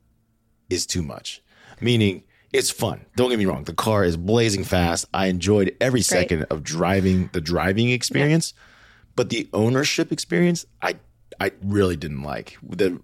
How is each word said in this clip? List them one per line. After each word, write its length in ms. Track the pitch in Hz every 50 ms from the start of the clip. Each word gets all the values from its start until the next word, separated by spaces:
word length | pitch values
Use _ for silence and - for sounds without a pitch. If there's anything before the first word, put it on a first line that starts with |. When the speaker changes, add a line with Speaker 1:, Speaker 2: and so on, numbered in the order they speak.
| _ _ _ _ _ _ _ _ _ _ _ _ _ -
Speaker 1:
is 160 | 90 85 -
too 160 | - - 90 80
much." 400 | 69 53 50 - - - - _ _ _ _ - - - -
Meaning, 420 | 107 120 120 113 104 98 90 - - _ _ _ _ _ -
it's 180 | 135 127 -
fun. 340 | - - 117 98 67 - - _ -
Don't 120 | - 127 127
get 80 | 120 107
me 60 | 101
wrong. 200 | 92 71 67 78
The 80 | 85 82
car 280 | - - 110 110 101 95
is 120 | 87 82
blazing 480 | 82 87 98 113 120 117 113 98 95 87
fast. 400 | - 95 90 87 85 85 - - - -
I 140 | 92 95
enjoyed 500 | 95 92 87 90 98 107 104 95 90 - -
every 180 | 120 131 127 117
Speaker 2:
Great. 40 | 92
Speaker 1:
second 360 | - - 90 90 - 87 78 - -
of 120 | 78 78 71
driving, 680 | 73 78 82 90 87 98 98 92 95 92 92 90 - -
the 80 | 90
driving 500 | 78 80 87 80 78 92 98 110 120 123
experience. 640 | 123 117 - - - 135 143 147 160 165 - - -
Speaker 2:
Yeah. 60 | _ - - - - - - - _ _ - -
Speaker 1:
But 120 | - 120 -
the 180 | 120 113 - - -
ownership 580 | 101 110 117 131 131 147 143 - - 165 -
experience, 540 | 320 - - - 170 175 175 175 175 - - _ _ -
I, 160 | - 87 - - - - _ _ _ - - -
I 120 | 95 95 - - 95
really 340 | 101 101 101 98 90 87
didn't 260 | 73 85 76 73 67 71
like. 340 | 73 65 55 - - - - -
The, 320 | - - - 101 90 87 -